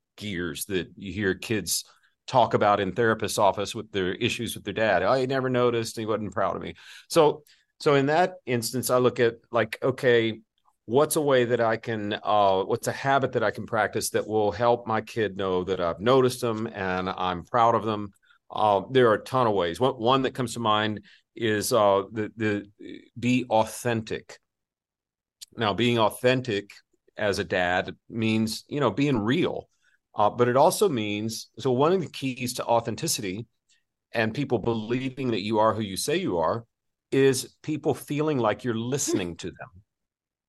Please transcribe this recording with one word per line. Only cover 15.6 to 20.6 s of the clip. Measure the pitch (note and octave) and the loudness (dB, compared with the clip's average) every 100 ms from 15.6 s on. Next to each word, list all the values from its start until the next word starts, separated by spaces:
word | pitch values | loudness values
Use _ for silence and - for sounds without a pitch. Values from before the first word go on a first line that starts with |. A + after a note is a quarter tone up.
that | F#2 F2+ | -2 -2
I've | E2+ D#2+ | -2 0
noticed | G#2+ C3+ B2+ B2+ | 4 4 4 2
them | A#2+ G#2+ A2+ | -4 -4 -6
and | - F#2+ F#2 F#2 | -6 -4 -2 -4
I'm | F2+ F#2 F2 | -4 -4 -4
proud | E2 B2 A#2 | -2 2 4
of | A2+ | 4
them? | G#2+ G#2+ G2+ - _ _ - | 0 -4 -6 -14 _ _ -10
Uh, | - G#2+ G2 F#2 | 0 2 2 2
there | B2+ A#2+ | 4 4
are | |
a | G#2 | 4
ton | - C3 A#2+ | 0 0 2
of | |
ways. | G2 F2 E2+ | 2 0 0
One, | B2+ | -2
one | A2+ A2+ C3+ | 0 0 2
that | B2+ | 0
comes | - A#2+ | -4 -6
to | A#2+ | -4